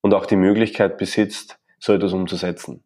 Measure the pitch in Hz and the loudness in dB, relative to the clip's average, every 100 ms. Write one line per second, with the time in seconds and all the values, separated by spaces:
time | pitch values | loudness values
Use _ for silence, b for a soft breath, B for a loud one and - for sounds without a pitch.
0 | 107 98 - 98 95 104 110 - 101 - | 4 2 2 2 4 4 0 2 0 0
1 | 92 - 104 - - - _ _ - 104 | -4 0 -2 -4 -16 -20 _ _ 0 0
2 | 98 92 90 90 90 85 - - | 2 -2 -4 -4 -6 -6 -12 -18